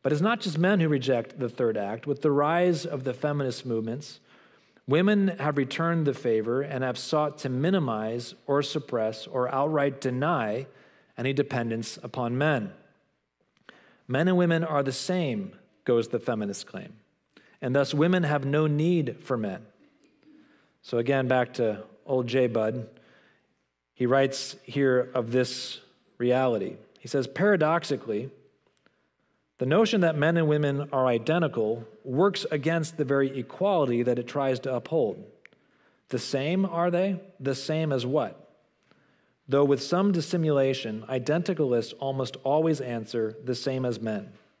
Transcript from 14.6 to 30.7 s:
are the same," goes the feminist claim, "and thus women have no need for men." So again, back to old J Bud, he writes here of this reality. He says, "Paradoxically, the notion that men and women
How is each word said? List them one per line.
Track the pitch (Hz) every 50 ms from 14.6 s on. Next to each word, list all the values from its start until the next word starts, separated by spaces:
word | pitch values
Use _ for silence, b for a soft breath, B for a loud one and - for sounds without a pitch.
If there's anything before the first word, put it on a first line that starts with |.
| 165
are | 160 151 143
the | 139 135
same," | 123 - - - 180 185 170 139 117 104 95 98 - - - _ _ _ _
goes | - 120 117 113 117
the | - 113
feminist | - - 120 107 104 101 95 - -
claim, | - - 95 - 69 - - _ _ _ _ _ _ b b b b b b
"and | - 123 127
thus | 143 139 131
women | - 147 156 175 185 185
have | 170 143 151 143 135
no | 139 143 151 156
need | 151 147 147 156 170 180 170 147 120 107 -
for | - - 135
men." | 117 107 101 92 95 113 - _ _ _ _ _ _ _ _ _ _ b b b b b b b b b b b b
So | _ - -
again, | 117 117 123 139 135 131 127
back | 131 127 123 120 -
to | - 120 110 104 101 - - - _ _
old | - 135 131 123
J | 117 123 135 127
Bud, | 120 110 113 107 110 117 123 113 - - b b b b b b b b b b b b b b b b _ _ _
he | _ _ 127
writes | 120 127 139 135 135 135 - - - - - _
here | - - 143 139 135 127 127 120 123 -
of | 127 113 117
this | 120 127 127 120 - - - - - - - _ _ _ _ _ _
reality. | _ 120 123 123 127 131 127 117 107 98 78 - - - _ _ -
He | -
says, | 127 - 139 127
"Paradoxically, | - - - 190 208 208 175 156 151 165 170 - - 143 - - 117 107 104 123 135 - - _ _ _ _ _ _ _ _ _ _ _ _ _ _ _ _ _ _ _ _ _ _ _ _
the | 127
notion | 131 151 196 226 - 233 208
that | 180 165 156
men | 147 147 160 170 170
and | 160 151
women | 151 151 147 143